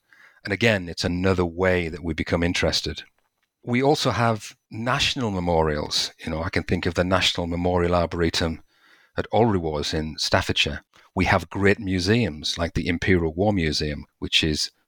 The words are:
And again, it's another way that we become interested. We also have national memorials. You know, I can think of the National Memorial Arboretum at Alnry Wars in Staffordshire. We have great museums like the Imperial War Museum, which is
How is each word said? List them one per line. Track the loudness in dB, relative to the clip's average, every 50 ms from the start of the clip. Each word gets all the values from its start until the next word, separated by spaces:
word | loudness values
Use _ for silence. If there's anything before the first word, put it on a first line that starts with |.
| _ _ _ -20 -20 -20 _ _ -6
And | -6
again, | -2 0 2 2 2 2 -2 -6
it's | -6 -4 -2
another | -2 0 2 2 2 2 2 2
way | 0 0 0 2 2 2 2 0
that | -2 -6 -6 -6
we | -4 -4
become | -4 -2 -2 0 0 0
interested. | 0 0 0 0 0 0 0 -4 -4 -8 -8 -12 -16 _ _ _ _ _ _ _ _ _ _ -6
We | -2 0 2
also | 4 2 2 2 2 0
have | 0 2 2 2 0 -2 -4 -12 -18 _ _ _
national | -10 -6 -2 -2 0 0 0 0 0 0 -2 -2
memorials. | 0 0 0 2 2 2 2 2 0 -2 -4 -2 -2 -4 -4 -4 -8 -10 -8
You | -6
know, | -4 -4 -4
I | -2
can | -2 -4 -2
think | 0 -2 -2 0
of | 0 0
the | 0 2
National | 2 2 2 2 0 0 -2 -4
Memorial | -4 -2 -2 0 0 2 2 2 2 2
Arboretum | 2 0 0 0 0 0 0 0 0 -2 -2 -4 -6 -12 _ _ _ _ _ _ _ _ _ _
at | -8 -6 0
Alnry | 2 2 4 4 2 2
Wars | 0 -2 -2 -4 -4 -2 -2
in | -2 -4 -4 -6
Staffordshire. | -6 -2 0 0 0 0 0 0 0 0 0 -2 -6 -10 _ _ -20 _ _ _
We | 0 2
have | 4 2 2 0 -2
great | -2 2 4 4 4 2
museums | 0 -2 -2 0 2 2 2 2 2 0 -4 -6 -6 -6 -4
like | -4 -4 -4 -4
the | -4 -2
Imperial | -2 -2 0 2 2 4 4 2 0 0
War | 0 0 2 2
Museum, | 2 0 0 0 -2 -2 -4 -4 -8 -12 -16 _ _
which | -6 0 0 2 2
is | 2 0 0 -2 -6 -8 _ _